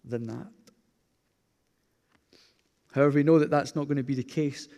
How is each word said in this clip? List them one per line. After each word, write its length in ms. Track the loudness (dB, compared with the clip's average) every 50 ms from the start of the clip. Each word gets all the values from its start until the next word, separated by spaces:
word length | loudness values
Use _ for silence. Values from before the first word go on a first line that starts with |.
| -14
than 220 | -10 -8 -8 -8 -8
that. 200 | -12 -12 -14 -16 -20 _ _ -20 _ _ _ _ _ _ _ _ _ _ _ _ _ _ _ _ _ _ _ _ _ _ _ _ _ _ _ _ _ _ _ _ _ -20 _ _ _ _ _ _ _ _ _ _
However, 240 | 0 2 2 4 4
we 60 | 4
know 180 | 4 6 6 6
that 100 | 4 4
that's 260 | 0 -2 -2 -2 -6
not 80 | -6 -4
going 120 | -2 -2
to 60 | -4
be 120 | -2 -4 -4
the 80 | -6
case 460 | -6 -6 -4 -4 -4 -4 -4 -8 -16 -20 -20